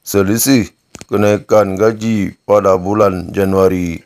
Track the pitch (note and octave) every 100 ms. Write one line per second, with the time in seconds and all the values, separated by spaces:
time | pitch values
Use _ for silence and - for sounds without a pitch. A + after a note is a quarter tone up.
0 | - G2+ G2 A2+ C3+ C3 F#2 _ _ -
1 | - G#2 G#2 G#2 - G#2+ G2 F#2+ A2 A2
2 | A2 A2 F#2+ - - G#2 G2 F#2+ F2+ G#2
3 | G2+ F#2 F2 - F#2+ F#2+ F#2+ F#2 F2 E2